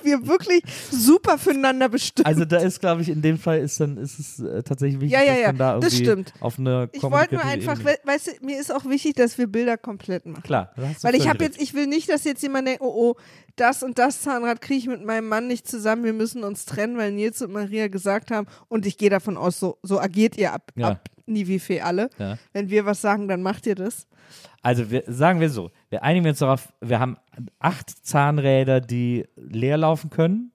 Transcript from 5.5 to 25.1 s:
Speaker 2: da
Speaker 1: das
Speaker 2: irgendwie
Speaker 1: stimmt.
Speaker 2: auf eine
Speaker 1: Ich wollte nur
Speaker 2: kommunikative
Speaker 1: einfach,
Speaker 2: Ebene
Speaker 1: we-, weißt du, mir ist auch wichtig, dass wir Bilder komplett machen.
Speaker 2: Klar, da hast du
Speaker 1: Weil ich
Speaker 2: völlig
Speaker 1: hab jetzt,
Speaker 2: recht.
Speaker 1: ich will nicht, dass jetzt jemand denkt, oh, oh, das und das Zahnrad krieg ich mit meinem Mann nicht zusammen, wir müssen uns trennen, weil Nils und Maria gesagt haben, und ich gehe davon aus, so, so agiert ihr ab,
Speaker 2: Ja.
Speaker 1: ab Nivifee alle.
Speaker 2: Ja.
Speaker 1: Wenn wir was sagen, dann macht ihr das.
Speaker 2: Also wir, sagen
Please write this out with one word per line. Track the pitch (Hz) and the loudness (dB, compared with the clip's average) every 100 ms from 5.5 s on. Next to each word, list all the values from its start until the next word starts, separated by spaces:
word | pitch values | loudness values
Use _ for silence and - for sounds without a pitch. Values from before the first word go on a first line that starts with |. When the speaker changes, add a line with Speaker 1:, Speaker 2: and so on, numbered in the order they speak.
| 135 | 2
Speaker 2:
da | 131 117 | 2 2
Speaker 1:
das | 349 | 2
Speaker 2:
irgendwie | 123 123 | 4 4
Speaker 1:
stimmt. | 110 190 - | 2 0 -6
Speaker 2:
auf | - 123 | -6 -2
eine | 131 127 123 | 0 0 -2
Speaker 1:
Ich | 277 | -4
wollte | 139 285 339 | 0 2 2
nur | - | 0
Speaker 2:
kommunikative | 277 277 - | -2 -2 -2
Speaker 1:
einfach, | 285 | -2
Speaker 2:
Ebene | 294 302 | 0 0
Speaker 1:
we-, | 277 | 0
weißt | 285 - | -2 -4
du, | - 262 | -10 -8
mir | 277 | -6
ist | 285 | -4
auch | 269 269 | -6 -2
wichtig, | 277 311 277 | -2 0 2
dass | 240 - | 2 2
wir | 240 | -2
Bilder | 220 240 226 | 0 0 -2
komplett | - 202 - 185 170 | -6 -12 -8 -8 -8
machen. | 156 | -12
Speaker 2:
Klar, | - 131 92 - | -4 -2 -2 -6
da | 135 | -8
hast | 156 | -2
du | 240 | 2
Speaker 1:
Weil | 254 | 4
ich | |
Speaker 2:
völlig | 311 | 4
Speaker 1:
hab | 302 | 2
jetzt, | 311 277 | 0 -2
Speaker 2:
recht. | 285 | -6
Speaker 1:
ich | |
will | 277 285 | -2 -2
nicht, | 311 349 | 0 0
dass | 302 311 | 0 -2
jetzt | 269 | -4
jemand | 285 269 262 | -4 -2 -2
denkt, | 247 | -2
oh, | 262 | -2
oh, | 220 240 240 - - _ - | 2 2 0 -6 -20 _ 0
das | 240 269 | 2 2
und | 262 247 | -2 2
das | 254 - | 2 0
Zahnrad | 285 254 233 240 | -4 -2 -2 -4
krieg | - 269 | -2 -2
ich | 240 | -2
mit | 240 208 | -6 -4
meinem | 226 220 | -4 -2
Mann | 214 247 | -2 -2
nicht | 240 - | -4 -6
zusammen, | 240 214 220 | -4 -2 0
wir | 233 | 0
müssen | 220 226 254 | -2 -2 -4
uns | 202 202 - | -8 -8 -8
trennen, | 139 220 240 | -4 -4 -2
weil | 208 | -4
Nils | 202 214 220 | -2 -2 -4
und | 220 | -6
Maria | 202 202 220 214 | -6 -6 -4 -4
gesagt | 190 202 202 - | -2 -2 -2 -2
haben, | 220 208 - - | -4 -6 -12 -6
und | 220 196 | -4 -2
ich | - | 0
gehe | 202 | 2
davon | 190 - 175 | 2 0 -4
aus, | 175 - | -2 -2
so, | 185 - | -4 -6
so | 190 196 | -2 -2
agiert | 185 180 220 - | 0 2 2 2
ihr | 190 | -2
ab, | - - - | -4 -10 -4
Speaker 2:
Ja. | 113 | -2
Speaker 1:
ab | 92 - _ - | -2 -8 _ -6
Nivifee | 214 185 190 - 180 | -4 -2 -2 -2 -4
alle. | 175 180 240 - | -2 -2 -2 -4
Speaker 2:
Ja. | 101 110 _ | -8 -8 _
Speaker 1:
Wenn | 196 202 | -8 -2
wir | 208 202 | 0 0
was | 202 | 0
sagen, | 214 196 202 | 0 0 0
dann | 180 | -2
macht | 185 202 226 | -2 -4 -4
ihr | 196 | -4
das. | 190 - - _ _ - - _ | -4 -8 -14 _ _ -20 -20 _
Speaker 2:
Also | 123 120 110 | 0 2 0
wir, | 123 | -2
sagen | - | -2